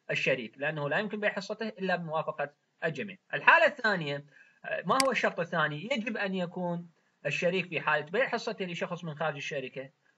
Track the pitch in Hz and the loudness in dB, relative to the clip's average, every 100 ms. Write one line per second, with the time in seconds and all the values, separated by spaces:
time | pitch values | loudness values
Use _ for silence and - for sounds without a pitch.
0 | - 143 - 131 110 135 143 156 143 156 | -4 0 2 2 0 -4 -2 -2 0 0
1 | 214 208 208 202 190 208 220 202 190 180 | 0 0 0 -2 -4 -4 -6 -4 0 0
2 | 165 156 151 - 143 - _ _ 165 139 | 0 -2 -2 -2 -6 -6 _ _ -4 -2
3 | 107 98 _ 147 - 330 320 - 220 190 | -6 -10 _ 2 6 8 6 2 0 0
4 | 147 143 - - - _ - 69 165 247 | 0 -4 -6 -18 -20 _ -8 -4 2 2
5 | 262 220 214 185 165 170 151 151 202 277 | 4 2 2 0 0 2 0 0 -2 -2
6 | 226 214 202 190 175 180 175 170 175 _ | -2 -2 -2 0 -2 -2 -2 -4 -6 _
7 | _ _ 147 - 175 185 - 147 156 151 | _ _ -4 0 2 2 0 -2 2 2
8 | 147 196 262 233 240 214 185 170 180 170 | 2 0 2 0 -4 -4 -6 -4 -4 -4
9 | 170 147 160 143 139 147 127 - 131 - | -8 -2 -2 -2 -4 -4 -6 -8 -12 -16
10 | _ | _